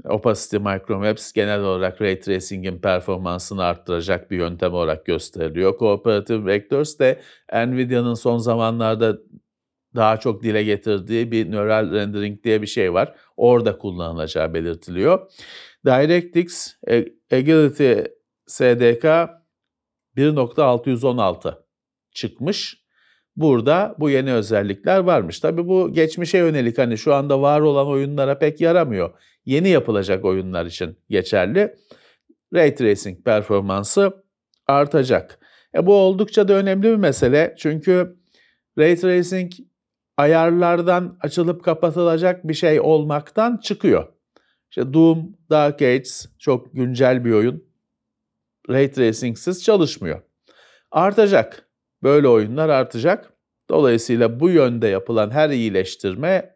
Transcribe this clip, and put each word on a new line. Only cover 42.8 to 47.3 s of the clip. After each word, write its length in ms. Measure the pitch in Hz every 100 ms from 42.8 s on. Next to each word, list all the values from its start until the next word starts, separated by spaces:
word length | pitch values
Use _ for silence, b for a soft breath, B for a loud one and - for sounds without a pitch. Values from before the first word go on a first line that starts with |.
| 151 160 147 147 - - 233 240
çıkıyor. 500 | - 202 190 90 78 _ _ _ _ _ _
İşte 240 | - 131
Doom, 440 | 156 165 160 170 - -
Dark 320 | 156 147 147
Ages 440 | 135 127 127 - - _
çok 340 | - 127 -
güncel 520 | 131 127 123 131 127
bir 60 | 120